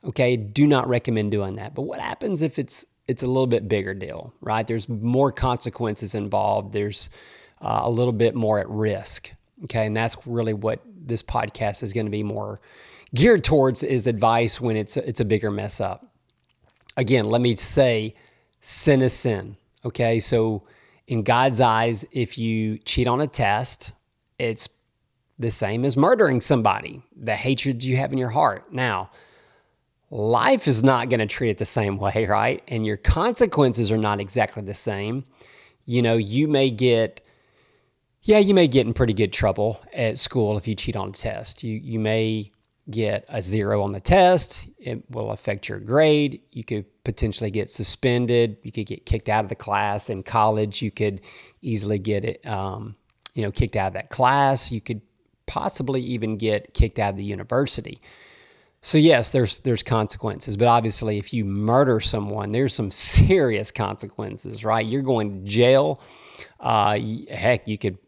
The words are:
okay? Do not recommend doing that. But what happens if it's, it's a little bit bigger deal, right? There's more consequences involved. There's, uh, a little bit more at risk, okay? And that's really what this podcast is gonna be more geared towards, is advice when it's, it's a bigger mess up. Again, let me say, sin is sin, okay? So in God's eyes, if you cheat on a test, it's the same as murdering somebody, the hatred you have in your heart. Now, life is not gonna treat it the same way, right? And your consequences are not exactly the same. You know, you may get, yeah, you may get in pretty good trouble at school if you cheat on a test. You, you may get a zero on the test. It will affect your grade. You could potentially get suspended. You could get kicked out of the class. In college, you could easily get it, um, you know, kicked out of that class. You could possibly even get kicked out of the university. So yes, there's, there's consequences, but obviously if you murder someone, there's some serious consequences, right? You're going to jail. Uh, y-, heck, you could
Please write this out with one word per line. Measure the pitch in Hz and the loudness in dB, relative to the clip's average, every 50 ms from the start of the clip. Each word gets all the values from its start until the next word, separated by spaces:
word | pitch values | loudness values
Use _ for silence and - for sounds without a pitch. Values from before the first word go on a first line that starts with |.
| - | -12
okay? | - 117 - 127 123 127 | -6 -2 0 2 2 2
Do | 113 107 104 104 135 147 | 0 -2 -2 2 4 6
not | 147 143 127 123 127 | 6 6 4 2 2
recommend | 120 117 - 131 113 107 104 104 | 0 0 0 0 0 0 0 0
doing | 107 104 98 95 98 | 0 -2 -2 -4 -6
that. | 98 98 - 143 | -10 -12 -10 -10
But | 120 139 | -8 -8
what | - - - | -8 -8 -8
happens | - 156 - - - 214 190 147 | -8 -8 -8 -6 -4 -4 -2 -2
if | 160 147 - - | -2 -2 -2 -4
it's, | 127 - - - - - _ _ _ | -6 -6 -8 -10 -10 -14 _ _ _
it's | - 123 - 131 | -6 -4 -2 -2
a | |
little | 127 127 131 131 | 0 2 2 2
bit | 123 117 113 110 | 2 2 0 0
bigger | 95 107 101 95 98 98 | 0 0 0 0 -4 -6
deal, | 95 95 - - - - 120 - _ | -8 -8 -10 -10 -12 -14 -16 -18 _
right? | - 104 110 113 110 | -6 -4 -2 -2 -2
There's | - 113 113 107 | -2 -4 -4 -4
more | - 117 104 113 120 123 131 139 131 | -6 -6 -4 -2 0 2 2 2 2
consequences | - - 131 127 120 117 - 120 - - 120 107 104 - 107 98 - | 2 0 0 0 0 -2 -4 -8 -6 -4 -4 -4 -4 -4 -6 -6 -6
involved. | 107 101 98 101 101 101 104 101 104 101 98 | -6 -4 -2 -2 0 0 0 0 -2 -2 -4
There's, | 104 104 104 104 101 - - - - - - - - - - _ _ _ | -4 -4 -4 -4 -4 -8 -10 -12 -14 -20 -20 -20 -20 -20 -20 _ _ _
uh, | - - 110 - - | -6 -2 -2 0 0
a | 120 | 0
little | 117 117 123 123 113 | 0 0 0 0 2
bit | 104 117 113 - | 2 2 0 2
more | 120 110 110 107 104 | 0 0 0 0 0
at | - - | -2 -2
risk, | 110 107 107 107 98 95 - - - - - - - - _ _ _ - - | -4 -2 -2 -2 -2 -4 -6 -8 -10 -10 -12 -16 -20 -20 _ _ _ -16 -12
okay? | - - 113 110 | -6 -4 -2 -2
And | 107 107 | -2 -2
that's | 110 113 117 - - - | -2 -2 -4 -4 -8 -10
really | 123 117 117 113 110 107 | -6 -4 -2 -2 -2 -2
what | 101 110 110 120 - - | -2 -2 -4 -4 -4 -8
this | 233 202 185 160 123 117 - | -16 -20 -14 -8 -6 -6 -6
podcast | - - - 117 110 104 - - 110 104 98 - 120 | -6 -4 -4 -4 -4 -4 -4 -4 -4 -4 -4 -6 -8
is | 101 95 | -6 -4
gonna | 117 110 104 | -4 -4 -4
be | 104 107 107 | -4 -4 -4
more | 104 110 104 104 104 107 - _ _ - - - - - - - _ - | -4 -6 -6 -8 -8 -10 -12 _ _ -20 -20 -20 -20 -20 -20 -14 _ 2
geared | 120 165 240 226 175 - | 4 6 6 6 6 4
towards, | - 156 143 135 131 117 - - | 4 4 4 4 4 2 0 -2
is | - 135 123 - | -2 -2 0 0
advice | 123 113 101 117 113 117 117 120 107 - - | 0 0 2 4 4 4 4 2 0 -2 -2
when | 123 117 110 | -2 -2 -2
it's, | 107 104 - - | -2 -4 -4 -6
it's | 139 - 131 110 - | -6 -6 -4 -2 -2
a | 117 | 0
bigger | 101 113 101 110 107 | 2 0 0 0 -2
mess | 101 101 101 101 - - | -4 -4 -6 -6 -6 -4
up. | 104 95 92 - - _ _ _ _ _ _ _ _ _ _ _ _ _ _ _ _ - - | -4 -6 -6 -8 -14 _ _ _ _ _ _ _ _ _ _ _ _ _ _ _ _ -8 -4
Again, | 135 127 107 135 120 104 107 | -2 0 2 2 2 2 2
let | 113 120 | 2 2
me | 123 120 110 | 2 2 0
say, | - - - - 143 131 123 117 110 107 113 - _ _ _ _ _ _ _ _ _ | 0 -2 0 2 4 4 4 2 0 -2 -6 -10 _ _ _ _ _ _ _ _ _
sin | - - - - - 151 139 131 | -10 -8 -6 0 2 4 4 4
is | 131 123 - | 4 2 0
sin, | - - 123 107 95 95 104 104 - _ _ _ _ - | 0 -2 -2 -2 -2 -6 -10 -16 -20 _ _ _ _ -12
okay? | 120 - - 120 113 117 113 | -8 -4 -2 0 2 2 0
So | - - 127 113 110 113 107 98 - _ _ _ _ _ _ _ _ | 0 2 2 2 2 2 -2 -4 -8 _ _ _ _ _ _ _ _
in | - 127 113 101 | -4 -4 0 2
God's | 123 117 120 131 135 120 117 | 2 4 4 4 4 4 4
eyes, | 131 117 110 110 117 117 113 101 - - | 4 4 4 4 2 0 -2 -4 -6 -8
if | - 139 117 - - | -4 -4 -4 -4 -4
you | 127 113 113 110 110 110 107 107 - | -4 -4 -2 -2 -2 -2 -2 -4 -6
cheat | - - - 131 120 | -6 -4 -2 0 2
on | 120 120 135 | 2 2 0
a | 151 | 0
test, | 143 - - 117 101 104 110 131 - - - - - - _ _ _ _ _ _ _ _ - | -2 -2 0 0 0 0 0 -2 -4 -8 -10 -12 -16 -16 _ _ _ _ _ _ _ _ -6
it's | 123 117 110 - - - _ _ _ _ _ _ _ _ _ _ _ _ _ | -4 -4 -4 -6 -8 -12 _ _ _ _ _ _ _ _ _ _ _ _ _
the | - 117 110 | -6 -4 -4
same | - - 113 98 110 120 127 | -2 -2 -4 -2 -2 0 0
as | 143 117 | 0 2
murdering | 135 147 196 254 214 208 147 131 117 | 4 4 4 4 4 4 4 2 2
somebody, | - - 147 123 107 101 95 - - - - 135 - _ _ | 2 2 2 4 4 2 2 0 -4 -10 -14 -16 -20 _ _
the | - - 110 104 | -10 -6 -4 -4
hatred | - - 131 135 - - 139 131 117 127 | -2 0 -2 -2 0 -2 -2 -4 -4 -2
you | 131 127 | -2 0
have | 131 139 - 135 | 0 0 -2 -2
in | 131 | -2
your | 127 120 | -2 -2
heart. | 113 147 156 120 98 92 - - | 0 2 2 2 0 -2 -8 -10
Now, | - 127 127 120 101 92 95 - _ - - _ _ _ _ _ _ _ _ _ _ _ _ _ _ _ _ _ | -6 -4 -2 -2 -2 -2 -4 -8 _ -20 -20 _ _ _ _ _ _ _ _ _ _ _ _ _ _ _ _ _
life | - 107 104 110 120 113 113 - 269 220 - | -6 -2 0 2 2 2 4 4 2 2 2
is | 147 127 107 117 | 0 2 4 4
not | 135 131 120 117 123 | 4 4 4 2 0
gonna | 127 113 107 | 0 0 0
treat | 101 - - 127 113 | -2 -2 -2 -2 -2
it | 101 | -2
the | - 107 | -2 -4
same | - - 117 104 101 98 | -4 -2 -2 -2 -2 -2
way, | 95 98 101 - 110 110 | -2 -2 0 0 0 0
right? | 95 104 107 110 120 - - - | 0 0 0 0 0 -2 -4 -6
And | - 120 110 110 | -6 -4 -4 -2
your | 107 104 | -2 -4
consequences | - - - - 160 196 247 240 - 247 185 - 147 139 127 110 117 113 101 | 0 2 2 2 2 2 0 2 2 2 2 4 4 4 4 2 0 0 0
are | 110 | 0
not | 110 107 104 104 101 | 0 2 0 0 -2
exactly | 98 95 - 120 104 - - 113 | -4 -4 -2 -2 -2 -2 -2 -8
the | 101 92 101 | -10 -10 -10
same. | - - 113 101 98 101 110 120 135 127 - _ _ - - - - _ _ _ _ _ | -8 -6 -4 -4 -4 -4 -4 -6 -6 -8 -12 _ _ -20 -20 -20 -20 _ _ _ _ _
You | - 120 123 | -2 0 2
know, | 120 113 117 | 2 4 2
you | 117 107 101 110 135 156 | 2 0 0 0 0 2
may | 151 147 135 135 131 | 2 2 2 2 2
get, | 113 104 127 123 117 113 110 - - - - _ _ _ _ _ _ _ _ _ _ _ _ _ _ _ _ _ _ _ | 2 2 2 4 4 4 2 0 -4 -10 -20 _ _ _ _ _ _ _ _ _ _ _ _ _ _ _ _ _ _ _
yeah, | - 208 214 | 2 4 6
you | 214 202 196 202 | 6 6 6 6
may | 180 170 | 6 6
get | 143 120 135 110 | 6 6 4 2
in | 113 117 | 2 2
pretty | - 127 113 101 | 2 2 2 2
good | 107 107 92 - | 2 0 0 0
trouble | - 110 101 95 107 104 113 110 - - - - | 0 0 0 2 0 0 -2 -2 -6 -10 -12 -6
at | - 120 110 113 - | -4 -2 -2 -2 -2
school | - - - 127 107 104 107 | -4 -2 0 0 0 0 0
if | 104 - | -2 -4
you | 113 107 | -4 -6
cheat | - - 123 104 | -4 -4 -6 -4
on | 101 98 98 | -4 -6 -8
a | 98 | -8
test. | - - 113 - 104 110 - - - - | -8 -6 -6 -6 -8 -10 -12 -12 -10 -8
You, | 113 107 | -8 -8
you | 110 147 127 113 | -8 -8 -6 -4
may | 110 110 107 110 110 110 110 110 110 104 - _ _ _ _ _ _ _ - | -2 0 0 0 0 0 0 -2 -4 -6 -8 _ _ _ _ _ _ _ -8
get | 110 113 110 107 104 101 - - | -4 -2 -2 -2 -2 -4 -6 -8
a | - 113 | -8 -8
zero | 90 87 101 107 98 104 104 104 | -4 -2 -2 -2 0 0 0 0
on | 101 101 101 | 0 -2 -4
the | 95 | -4
test. | - - 175 190 180 180 185 165 - - - - - - - | 2 4 6 8 8 8 6 4 2 -2 -8 -12 -14 -18 -20
It | _ - - 117 - - - | _ -10 -10 -10 -10 -10 -10
will | 120 113 110 107 | -10 -8 -6 -6
affect | 107 - - 107 104 104 - - | -8 -6 -6 -6 -6 -6 -8 -10
your | 104 101 | -10 -10
grade. | 104 110 131 151 156 156 151 151 147 139 - - _ _ | -4 0 2 4 6 6 4 4 2 0 -4 -8 _ _
You | - 123 113 | -14 -14 -8
could | - 117 104 98 - _ _ - | -6 -6 -6 -6 -10 _ _ -8
potentially | 120 107 - - 110 98 - 113 104 | -8 -4 -2 -4 -4 -4 -4 -6 -4
get | 98 107 98 - | -4 -4 -4 -4
suspended. | - - 104 - - - - 127 120 120 123 117 120 120 117 110 104 - - | -6 -6 -6 -6 -4 -2 0 2 2 2 2 2 4 2 2 2 -2 -8 -14
You | 113 | -12
could | - 113 104 | -10 -8 -8
get | - - - - | -8 -10 -12 -4
kicked | - 120 104 - - | -4 -4 -2 0 0
out | 107 110 104 | 0 0 0
of | 92 | -2
the | 113 | -6
class. | - - 104 101 101 104 101 101 104 - - | -10 -6 -2 -2 0 0 0 -2 -4 -6 -6
In | 107 95 92 | -8 -8 -6
college, | - - 113 107 110 107 110 107 101 98 - | -2 0 2 2 2 2 2 0 -2 -2 -4
you | - 104 | -6 -6
could | - - 107 104 98 92 - - - - - - _ _ | -2 -2 -2 -2 -2 -4 -10 -18 -20 -20 -20 -20 _ _
easily | - 135 110 101 95 104 107 101 | -6 -4 -4 -2 -2 -2 -2 -2
get | 92 107 104 101 110 | -2 -2 -2 -2 -2
it, | 113 - - - | -4 -6 -8 -8
um, | - 107 95 98 95 98 107 107 104 101 - _ _ _ _ - - - | -8 -6 -6 -4 -6 -8 -8 -12 -14 -16 -18 _ _ _ _ -18 -10 -6
you | 120 107 | -4 -4
know, | 98 | -2
kicked | - - 123 107 - | 0 -2 -2 0 0
out | 107 95 | -2 -2
of | 95 92 | -2 -4
that | 95 - - | -6 -10 -8
class. | - - 127 127 139 143 139 135 135 127 - - | -2 2 2 4 4 4 4 4 2 0 -2 -6
You | 120 107 | -8 -6
could | - - 117 104 - _ _ _ _ _ _ _ _ | -6 -8 -8 -8 -10 _ _ _ _ _ _ _ _
possibly | - - - - - - - 131 127 135 131 | -10 -6 -6 -4 -4 -4 -4 -4 -4 -4 -4
even | 123 127 123 110 113 110 110 | -4 -4 -4 -4 -2 -4 -4
get | 101 113 110 104 104 - - - | -2 0 0 0 -2 -4 0 2
kicked | - - 107 - - | 2 2 2 2 -2
out | 104 101 | -2 -2
of | 95 | -2
the | 98 101 | -4 -6
university. | 101 101 95 95 - 117 131 143 - - 120 - - - - _ - - - - - - - _ _ _ _ _ _ _ _ - | -6 -8 -8 -6 -2 0 0 0 0 -2 -4 -8 -10 -14 -16 _ -20 -20 -20 -20 -20 -20 -20 _ _ _ _ _ _ _ _ -2
So | - - | 2 4
yes, | 156 151 165 147 120 113 - | 6 8 8 8 6 4 2
there's, | - 135 120 101 - - | 2 2 2 2 0 -2
there's | - 131 117 - - | -2 -2 -2 -2 0
consequences, | - 120 110 107 - - - - 110 95 - - 113 104 | 0 0 0 0 -2 -4 -6 -6 -6 -6 -6 -8 -6 -2
but | 98 120 | 2 4
obviously | 120 117 120 110 110 104 - 117 107 104 104 | 6 6 6 4 0 -2 -4 -4 -2 -2 -4
if | 101 - - | -4 -4 -4
you | 117 104 | -4 -2
murder | 98 98 101 104 110 120 135 143 131 117 107 | -2 -2 -2 0 2 4 4 4 4 2 2
someone, | - - - 107 101 101 101 107 104 104 | 0 -2 -2 -4 -4 -6 -6 -6 -6 -2
there's | 107 120 139 131 - | -2 0 0 0 -2
some | - 107 95 | -4 -4 -4
serious | - - - - - - - - 190 185 143 120 107 101 107 - | -4 -4 -2 4 6 6 6 8 6 4 4 2 0 -2 -4 -4
consequences, | - - 107 98 101 - - 98 - - 107 101 101 - - - 107 107 107 | -4 -4 -4 -4 -4 -8 -12 -12 -10 -10 -10 -10 -10 -12 -12 -12 -12 -6 -2
right? | 107 110 113 113 | 0 0 0 0
You're | 110 123 139 135 | -2 -2 -2 0
going | 131 127 113 104 101 98 95 95 | 0 0 0 0 -2 -6 -8 -8
to | 101 | -2
jail. | 101 117 120 123 131 135 147 156 147 - - - - - - - - - - - _ - | 2 4 6 6 6 6 4 2 -2 -6 -10 -18 -20 -20 -20 -20 -20 -20 -20 -20 _ -6
Uh, | - 120 113 107 101 104 107 104 | -2 0 2 2 4 2 2 0
y-, | 117 110 110 - - - | -2 -4 -6 -8 -10 -10
heck, | 110 98 104 120 123 - - | -8 -2 0 0 0 0 -2
you | 110 107 | -4 -6
could | - - 101 92 - _ | -4 -4 -4 -6 -6 _